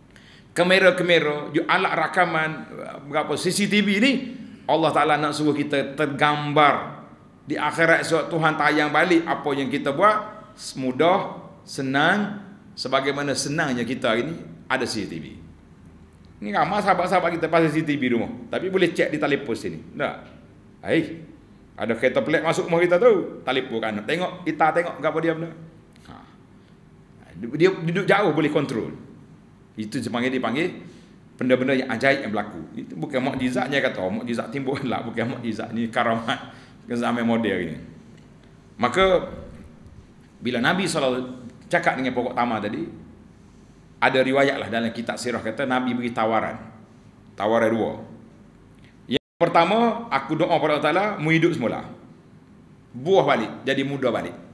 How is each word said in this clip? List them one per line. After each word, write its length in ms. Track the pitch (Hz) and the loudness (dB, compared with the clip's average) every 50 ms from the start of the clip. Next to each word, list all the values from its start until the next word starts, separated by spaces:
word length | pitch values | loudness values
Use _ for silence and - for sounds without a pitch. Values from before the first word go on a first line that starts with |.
| - - - - - - - - - - - | -20 -20 -20 -20 -20 -20 -20 -20 -20 -8 -2
kamera-kamera, 960 | - 175 180 185 185 185 180 175 180 170 175 175 160 147 151 147 147 147 - - | 0 2 4 6 6 6 6 6 4 4 4 4 4 4 2 -2 -2 -4 -2 -2
ju-, 120 | 156 - | 0 2
alat 280 | - 160 185 190 160 156 | 2 2 2 2 2 0
rakaman, 580 | 165 160 151 - 190 180 170 165 160 156 156 160 - - - - - - - - - 139 143 | 0 -2 0 2 2 2 2 2 0 -2 -2 -4 -6 -10 -12 -12 -12 -12 -12 -12 -14 -10 -4
berapa 240 | 143 151 147 151 151 | -2 -2 -2 0 -2
C 160 | 131 - 185 170 | -2 -2 -2 0
C 160 | 190 208 202 | 0 0 2
T 120 | 190 208 202 | 4 4 4
V 40 | 202 202 202 | 4 4 4
ni, 120 | 220 277 262 - - - - - - - - - - | 4 4 4 2 -2 -6 -10 -12 -14 -16 -18 -8 -2
Allah 280 | - 143 160 160 151 139 | 0 2 2 4 4 4
Ta'ala 280 | 151 147 156 151 143 | 4 4 4 4 2
nak 160 | 151 151 147 | 2 0 0
suruh 160 | 147 151 151 139 | 0 2 2 2
kita 400 | 135 143 147 147 139 131 - - | 2 0 0 0 0 -2 -2 -2
tergambar 1120 | - 156 139 139 135 143 147 147 147 147 147 143 151 147 143 127 - - - - - - - - - - - - - - | -2 -2 -2 0 2 2 2 2 2 -2 0 4 6 6 6 6 2 -2 -6 -12 -14 -16 -20 -20 -20 -20 -20 -20 -14 -8
di 140 | - 143 - | -6 -4 -4
akhirat 480 | 139 151 151 165 165 160 165 147 147 | -2 -2 0 2 4 4 4 4 2
esok 240 | - 160 160 143 - 170 | 2 0 0 0 0 -2
Tuhan 220 | 160 156 160 156 | 0 2 2 2
tayang 400 | 151 147 151 151 151 151 147 147 | 2 2 2 4 2 2 2 2
balik 320 | 151 170 180 175 165 165 | 2 4 4 4 2 2
apa 240 | - 139 135 - 147 139 | 2 -2 -2 -2 -2 -2
yang 160 | 139 135 123 | -2 -2 -2
kita 240 | 131 143 127 143 143 | -2 -2 -2 -2 0
buat, 240 | 147 190 214 214 208 208 - - - - - - - - - - 139 | 4 4 4 4 2 -2 -8 -12 -16 -18 -20 -20 -16 -14 -12 -8 -6
mudah, 640 | 131 127 123 123 156 170 185 196 190 - - - - - - - - | -4 -4 0 2 2 2 2 2 0 -4 -10 -12 -16 -18 -20 -20 -20
senang, 840 | - - - 135 131 131 139 151 170 190 208 208 - - - - - - - - - - - | -14 -8 -6 -4 -2 0 2 2 2 2 2 0 -4 -6 -10 -12 -16 -20 -20 -20 -18 -12 -10
sebagaimana 560 | - 127 135 - 139 143 135 143 143 143 131 | -6 0 0 0 0 0 -2 -2 -2 -2 -2
senangnya 460 | - - 139 143 160 165 143 127 120 117 | -2 -2 -2 -2 0 0 0 0 -2 -2
kita 300 | 117 131 - - 123 110 | -4 -4 -2 0 0 2
hari 160 | 117 123 151 | 2 0 -2
ni 60 | 165 165 - - - - - - | -4 -8 -12 -16 -18 -14 -6 -4
ada 180 | 127 131 123 110 | -2 -2 -2 -2
C 160 | - 107 95 | -4 -4 -6
C 60 | 80 | -6
T 40 | 85 82 | -8 -10
V. 60 | 73 71 - - - - - - - - - - - - - - - - - - - - - - - | -10 -12 -14 -16 -18 -20 -20 -20 -20 -20 -20 -20 -20 -20 -20 -20 -20 -20 -20 -20 -20 -20 -18 -12 -8
Ni 80 | 208 202 | -4 0
ramai 280 | 180 156 160 196 208 196 | 0 0 2 0 0 2
sahabat-sahabat 560 | 196 185 175 175 180 190 185 160 170 170 160 | 2 2 2 2 2 2 2 2 2 0 0
kita 80 | 160 160 | 0 2
pasal 200 | 165 170 165 160 147 | 4 4 4 4 4
C 80 | 160 156 | 2 0
C 40 | |
T 120 | 156 147 139 | 0 0 0
V 160 | 127 127 120 | 2 2 2
rumah, 160 | 110 101 87 - - - | 2 0 -2 -6 -10 -10
tapi 240 | - - 120 - 190 | -6 -6 -4 -2 0
boleh 240 | - 185 180 170 170 | 2 4 4 2 2
cek 160 | - 156 - | 2 0 0
di 80 | 147 151 | 0 0
telefon 360 | 151 143 143 139 - - 113 110 | 0 0 0 0 -2 -2 -6 -4
sini. 200 | - 95 82 78 - - - - | -4 -6 -8 -10 -12 -12 -8 -4
Tak? 160 | 143 101 71 - - - - - - - - - - - - - - | -4 -4 -4 -6 -14 -20 -20 -20 -20 -20 -20 -20 -20 -20 -20 -12 -4
Hai, 400 | 90 120 165 - - - - - - - - - - - - - - - - | 0 0 0 0 -2 -4 -12 -14 -18 -20 -20 -20 -20 -20 -20 -20 -18 -10 -6
ada 160 | 101 110 113 | -4 -2 -2
kereta 240 | 113 - 127 123 139 | 2 0 0 2 0
pelik 240 | - - 151 156 151 | 0 0 0 0 2
masuk 240 | 160 156 - 180 | 0 0 0 0
rumah 160 | - 165 170 175 | 0 2 2 4
kita 160 | 175 175 175 | 4 4 6
tu, 440 | 220 247 220 180 156 - - - - | 6 6 4 4 2 -4 -8 -8 -4
telefon 320 | 127 127 135 131 - 113 113 | -4 -2 -2 -2 -2 -4 -4
kan. 160 | 113 110 107 104 104 | -4 -4 -4 -4 -4
Tengok, 400 | - 147 170 180 160 - - - | -4 -4 -2 -2 -4 -6 -8 -6
kita 320 | 151 160 151 160 156 156 | -4 -2 2 2 2 4
tengok 240 | 170 175 170 - 147 | 2 0 -2 -2 -4
apa 200 | 143 156 151 160 160 | -4 -2 -2 0 0
dia 100 | 165 160 160 | 0 -2 -2
benda. 120 | 165 165 - - - - - - - - - - - - | -4 -10 -12 -14 -18 -20 -20 -20 -20 -20 -20 -20 -20 -20
Ha. 40 | - - - - - - - - - - - - - - - - - - - - - - - - - 82 | -20 -20 -20 -20 -20 -20 -20 -20 -20 -20 -20 -20 -20 -20 -20 -20 -20 -20 -20 -20 -20 -20 -20 -20 -16 -12
Dia, 80 | 104 117 127 | -10 -6 -2
dia 140 | 151 165 185 | 2 2 2
duduk 360 | 190 180 170 165 170 190 190 170 | 2 2 -2 -2 -2 0 2 2
jauh 240 | 196 196 208 180 147 | 4 4 4 2 2
boleh 160 | 156 151 143 | 2 2 2
kontrol. 400 | 147 160 143 123 127 110 90 73 - - - - - - - - - - - - - - - - - - | 2 0 0 -2 -2 -4 -4 -6 -8 -12 -16 -18 -20 -20 -20 -20 -20 -20 -20 -20 -20 -20 -20 -18 -12 -10
Itu 240 | 110 104 - 139 113 | -10 -6 -6 -6 -4
sepanggil 320 | 113 104 120 120 131 131 | -4 -2 -2 -2 0 0
dipanggil 480 | 127 - 113 113 143 170 180 - - - - - - - - - - - - - - | -2 -2 -2 -2 -2 -2 -4 -6 -10 -16 -18 -20 -20 -20 -20 -20 -20 -20 -16 -10 -4
benda-benda 400 | 117 127 127 123 127 131 139 131 | 0 2 2 2 4 2 2 0
yang 100 | 127 - 117 | 0 -2 -2
ajaib 320 | 113 127 135 143 147 - | 0 2 2 2 2 0
yang 60 | 110 104 | -4 -4
berlaku. 260 | 104 104 - - 85 78 - - | -4 -4 -4 -8 -12 -14 -12 -12
Itu 180 | - - - - - | -12 -12 -12 -10 -10
bukan 240 | 156 143 - 127 127 | -8 -4 -2 -2 -2
mukjizatnya 560 | 139 127 131 127 127 123 - - - 143 139 | -2 -2 -2 -2 -2 0 -2 -2 0 0 0
kata, 240 | 123 127 - 104 92 92 | 0 0 0 -2 -4 -4
mukjizat 400 | 98 117 - 120 120 113 117 - | -4 -4 -4 -4 -4 -4 -4 -6
timbul 320 | - 139 135 127 139 127 - | -6 -6 -4 -4 -4 -4 -2
lah, 240 | 123 101 90 - | -4 -4 -4 -4
bukan 320 | 117 107 117 113 123 131 123 | -6 -4 -4 -4 -4 -4 -6
mukjizat 320 | 117 117 107 101 - - | -4 -6 -4 -4 -6 -6
ni 160 | 110 113 117 110 110 | -4 -4 -4 -2 0
karamat 560 | 127 117 117 113 113 - - 131 - - - - - - - - - - - | 0 2 2 2 0 0 -2 -4 -4 -6 -12 -18 -20 -20 -20 -20 -18 -12 -8
ke 40 | 120 120 | -4 -2
zaman 240 | 120 117 120 120 113 | -2 0 0 0 2
moden 480 | 117 117 113 113 101 95 92 90 80 | 2 2 2 2 0 0 0 -2 -4
ni. 80 | 76 69 65 - - - - - - - - - - - - - - - - - - - 110 | -6 -10 -12 -16 -18 -20 -20 -20 -20 -20 -20 -20 -20 -20 -20 -20 -20 -20 -20 -20 -6 -2 -2
Maka 480 | 123 117 180 190 190 180 160 - - - - - - - - - - - - - - - - - - - - - - - - - | 0 2 4 4 4 4 2 0 -2 -10 -14 -14 -16 -18 -18 -18 -20 -20 -20 -20 -20 -20 -20 -20 -20 -20 -20 -20 -20 -14 -8 -4
bila 160 | 117 123 117 | -2 0 2
Nabi 320 | 120 147 180 185 196 165 | 2 2 2 2 0 0
sallallahu 480 | 160 160 139 131 123 127 127 127 - - - - - - - - | 0 0 0 0 0 -2 -4 -6 -10 -14 -16 -18 -18 -20 -6 -2
cakap 240 | - 170 - 175 131 | 0 0 2 2 0
dengan 160 | 131 131 127 120 | 0 0 -2 -2
pokok 220 | 120 120 123 - | -2 -2 -2 0
tamar 240 | 123 120 120 113 107 | 0 0 0 0 -2
tadi, 260 | 98 104 117 147 - - - - - - - - - - - - - - - - - - - - - - - - - | -2 -4 -4 -6 -6 -8 -10 -14 -18 -20 -20 -20 -20 -20 -20 -20 -20 -20 -20 -20 -20 -20 -20 -20 -20 -20 -4 0 2
ada 160 | 127 131 131 | 4 4 4
riwayat 400 | 131 131 131 139 139 139 135 - | 4 4 4 4 4 4 2 0
lah 80 | 104 98 | -4 -4
dalam 220 | 107 117 117 110 | -4 -2 -2 -2
kitab 260 | 110 - 117 - 113 | -4 -6 -6 -6 -6
sirah 240 | - - 123 117 110 | -6 -4 -4 -4 -4
kata 220 | 104 113 110 - 139 | -4 -4 -4 -4 -2
Nabi 340 | 127 127 127 127 127 120 | 0 0 0 0 0 -2
beri 140 | 123 120 120 117 | -2 -2 -4 -2
tawaran. 460 | 120 113 110 113 107 98 85 - - - - - - - - - - - - - - - - - - | 0 0 2 2 0 0 -2 -6 -8 -12 -16 -20 -20 -20 -20 -20 -20 -20 -20 -20 -20 -20 -16 -8 -4
Tawaran 320 | 98 107 113 117 113 110 | 0 2 2 4 4 2
dua. 220 | 113 113 101 82 - - - - - - - - - - - - - - - - - - - - - - - | 2 2 0 -2 -4 -6 -12 -16 -18 -20 -20 -20 -20 -20 -20 -20 -20 -20 -20 -20 -20 -20 -20 -20 -20 -18 -8
Yang 240 | - 117 135 _ _ _ - | -4 -4 -4 _ _ _ 0
pertama, 720 | 170 160 165 175 170 175 208 226 233 233 214 - - - | 2 4 6 6 4 6 4 4 2 2 0 -2 -4 -4
aku 240 | 139 135 - - 156 | -4 -2 -2 -2 -2
doa 240 | 147 165 165 170 147 | 0 2 2 2 2
pada 200 | 135 156 151 143 | 2 2 0 2
Allah 80 | 147 151 | 2 2
Ta'ala, 160 | 156 185 202 214 202 151 147 | 2 2 0 0 -2 -2 0
mu 80 | 156 | 2
hidup 240 | 160 165 165 175 139 | 2 4 4 4 2
semula. 320 | 123 123 104 85 64 - - - - - - - - - - - - - - - - - - - - - - | 2 0 -2 -2 -4 -8 -10 -14 -18 -20 -20 -20 -20 -20 -20 -20 -20 -20 -20 -20 -20 -20 -20 -20 -20 -20 -16
Buah 320 | - 117 127 165 196 185 151 | -14 -6 -2 2 4 4 6
balik, 400 | 143 135 117 110 104 - - - | 4 4 2 0 -2 -6 -6 -2
jadi 240 | 156 - - 135 | -2 0 0 0
muda 240 | 139 143 135 127 123 | -2 -2 -2 0 0
balik. 240 | 110 98 87 87 87 - - - | 0 -2 -4 -6 -10 -14 -18 -20